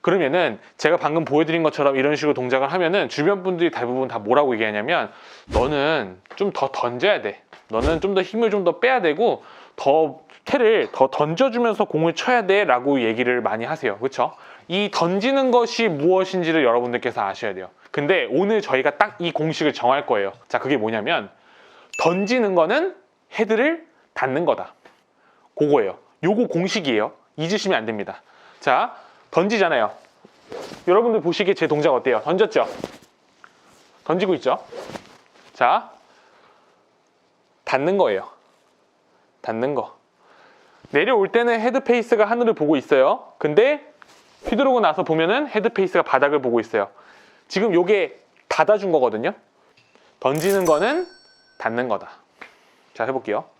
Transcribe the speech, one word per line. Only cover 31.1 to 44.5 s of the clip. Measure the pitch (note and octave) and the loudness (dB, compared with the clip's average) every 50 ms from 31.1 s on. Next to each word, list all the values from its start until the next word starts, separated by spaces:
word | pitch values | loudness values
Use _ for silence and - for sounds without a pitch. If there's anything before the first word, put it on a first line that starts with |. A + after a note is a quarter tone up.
| A3+ G#3+ | 2 0
보시기에 | C#3+ E3+ E3 - G#3 F3 G3 | 0 -2 -2 0 0 0 0
제 | - E3 - | 0 0 0
동작 | D#3 D3 D3 D#3 C#3 | 0 2 2 2 2
어때요? | B2 - C3+ B2 G#2+ - | 2 2 2 0 0 0
던졌죠? | D3 E3+ F#3 A3 - - D3 A#2 G2+ - - - - - - - _ _ _ _ _ _ _ _ - _ _ _ _ _ _ _ _ _ _ _ | 0 0 2 2 2 2 0 0 0 -4 -12 -14 -16 -16 -20 -20 _ _ _ _ _ _ _ _ -20 _ _ _ _ _ _ _ _ _ _ _
던지고 | - D#3 F3+ F3+ F#3 F3+ | -4 -2 -2 0 0 0
있죠? | C#3 - B2+ B2 - - - - - - - - - - - - - _ _ _ - - - _ | 0 0 -2 -2 -2 -4 -12 -16 -16 -14 -14 -16 -16 -18 -18 -20 -20 _ _ _ -20 -20 -20 _
자, | - B2+ A#2+ D#3 A3 A#3 - - - _ _ _ _ _ _ _ _ _ _ _ _ _ _ _ _ _ _ _ _ _ _ _ _ _ _ _ _ _ _ _ _ _ | 0 2 2 2 2 -2 -6 -20 -20 _ _ _ _ _ _ _ _ _ _ _ _ _ _ _ _ _ _ _ _ _ _ _ _ _ _ _ _ _ _ _ _ _
닿는 | - - C3 C#3 E3 F#3+ G3+ | -2 -2 0 2 2 2 2
거예요. | F3+ B2+ G#2 F#2+ F#2+ - - _ _ _ _ _ _ _ _ _ _ _ _ _ _ _ _ _ _ _ _ _ - | 2 2 2 -2 -4 -8 -18 _ _ _ _ _ _ _ _ _ _ _ _ _ _ _ _ _ _ _ _ _ -8
닿는 | - A2 A2+ A#2+ C3+ D3 | -8 -4 -2 -2 -2 -2
거. | B2+ A2 - - _ _ _ _ _ _ _ - _ - - _ _ _ _ _ _ _ - | -4 -6 -8 -12 _ _ _ _ _ _ _ -20 _ -20 -20 _ _ _ _ _ _ _ -2
내려올 | - C#3+ E3 G#3+ C4+ A3 G3 F#3 | 0 0 2 4 2 2 2 2
때는 | - A#3 A#3+ A#3+ A#3 A3+ | 2 2 2 2 0 0
헤드 | G#3+ A#3+ A3 C4+ | 0 0 0 0
페이스가 | C4 - A#3+ A#3+ A3 A#3 A#3+ G#3 G#3+ | -2 -2 -4 -4 0 0 2 2 4
하늘을 | G3+ A3+ A#3+ A#3+ A3+ A3 | 2 2 0 2 0 0
보고 | - D#3 D3 D3+ | 0 2 2 2
있어요. | C#3 B2 - D3 C3+ C3 C#3+ G3+ C4 - - - _ | 0 2 2 4 4 6 4 2 -2 -4 -18 -18 _
근데 | - D3+ D3+ G3+ A3+ C4+ D4+ D4 - - - _ - _ - - _ _ _ _ - | -4 2 4 4 4 4 2 0 -4 -16 -20 _ -20 _ -20 -20 _ _ _ _ -6
휘두르고 | - | -4